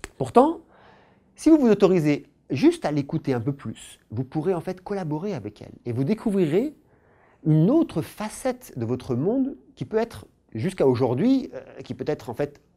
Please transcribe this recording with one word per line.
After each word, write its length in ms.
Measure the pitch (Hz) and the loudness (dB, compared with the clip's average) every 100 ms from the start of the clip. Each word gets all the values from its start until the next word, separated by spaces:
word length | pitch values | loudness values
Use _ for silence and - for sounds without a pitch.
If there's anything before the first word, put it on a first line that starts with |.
| - - | -14 -8
Pourtant, 420 | 131 240 294 339 - _ - - _ _ _ - | 2 4 4 2 -12 _ -20 -20 _ _ _ 0
si 120 | 302 | 4
vous 80 | 320 | 6
vous 120 | 240 | 6
autorisez 560 | 202 185 185 151 143 - _ - | 6 4 4 2 0 -4 _ -6
juste 340 | 135 277 339 | 2 2 2
à 80 | 160 | -2
l'écouter 420 | 147 139 156 - | -4 -4 -4 -2
un 60 | 123 | -2
peu 140 | 113 | -2
plus, 440 | 143 113 - - - - | -6 -10 -14 -18 -20 -12
vous 140 | 110 135 | -8 -6
pourrez 280 | 156 156 | -4 -2
en 60 | 175 | -4
fait 220 | 185 185 | -6 -10
collaborer 520 | - 202 165 151 208 | -8 -8 -6 -6 -6
avec 280 | 156 104 - | -8 -10 -14
elle 100 | - - 120 | -20 -14 -8
et 80 | |
vous 100 | 117 | -4
découvrirez 680 | 139 220 233 196 160 180 285 - _ _ _ _ _ _ 156 | -2 -2 -2 0 2 2 -2 -6 _ _ _ _ _ _ 2
une 240 | 156 170 | 4 4
autre 320 | 320 - 165 | 4 2 -4
facette 760 | - - 214 - 262 254 - - | -8 -8 -12 -6 -6 -6 -10 -8
de 60 | |
votre 320 | 113 131 - 120 | -4 -4 -4 -2
monde 400 | 170 269 262 - _ - | 0 0 -2 -6 _ -14
qui 100 | - | -4
peut 120 | 220 | -4
être, 280 | 233 - - _ _ | -4 -8 -20 _ _
jusqu'à 320 | 110 165 - 143 | -6 -4 2 2
aujourd'hui, 640 | 120 127 123 233 269 - | 4 0 2 2 0 -2
euh, 280 | 131 - 135 | -14 -16 -16
qui 120 | - | -12
peut 100 | - 139 | -8 -6
être 220 | 147 - | -6 -8
en 40 | |
fait 260 | 113 143 - _ | -6 -6 -8 _